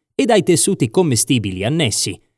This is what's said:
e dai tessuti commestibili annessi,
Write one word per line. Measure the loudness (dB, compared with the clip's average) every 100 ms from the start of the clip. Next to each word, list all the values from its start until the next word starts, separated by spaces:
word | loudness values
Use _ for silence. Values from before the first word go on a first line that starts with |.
| _
e | -2
dai | 2 2
tessuti | 4 2 0 0 0
commestibili | 0 0 0 0 -2 -2 -4
annessi, | -2 -2 -2 -2 -6 -8 _